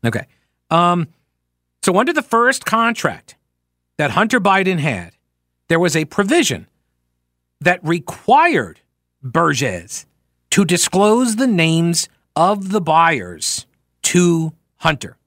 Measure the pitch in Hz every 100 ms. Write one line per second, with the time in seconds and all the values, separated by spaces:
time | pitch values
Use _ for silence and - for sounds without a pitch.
0 | 120 107 - _ _ _ _ 165 175 175
1 | 160 _ _ _ _ _ _ _ - 180
2 | 269 311 - 233 240 247 - 220 226 226
3 | 147 98 - - _ _ _ _ _ -
4 | 147 143 214 254 196 190 190 180 147 104
5 | 85 _ _ _ _ _ _ 165 175 156
6 | 156 - 202 330 240 92 - _ _ _
7 | _ _ _ _ _ _ 160 180 151 170
8 | - - - 269 349 226 98 78 _ _
9 | _ _ 131 156 165 135 135 92 85 -
10 | - _ _ _ _ - 185 175 - 185
11 | 208 226 254 220 262 185 160 165 170 165
12 | - _ _ - 175 208 190 208 160 160
13 | 165 147 90 82 - - - _ _ _
14 | - 180 175 165 160 - _ _ 165 147
15 | 131 -